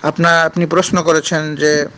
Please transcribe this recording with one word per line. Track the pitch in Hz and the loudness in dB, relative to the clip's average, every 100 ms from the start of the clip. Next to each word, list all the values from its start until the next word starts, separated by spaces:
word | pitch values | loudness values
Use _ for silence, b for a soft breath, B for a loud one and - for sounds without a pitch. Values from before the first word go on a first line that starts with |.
আপনা-, | 160 156 170 170 160 | -4 0 2 2 2
আপনি | 175 165 | 0 0
প্রশ্ন | 170 180 185 | 0 0 -2
করেছেন | 165 156 - 165 156 147 | 2 0 0 -4 -4 -2
যে | 151 151 147 | 0 0 -2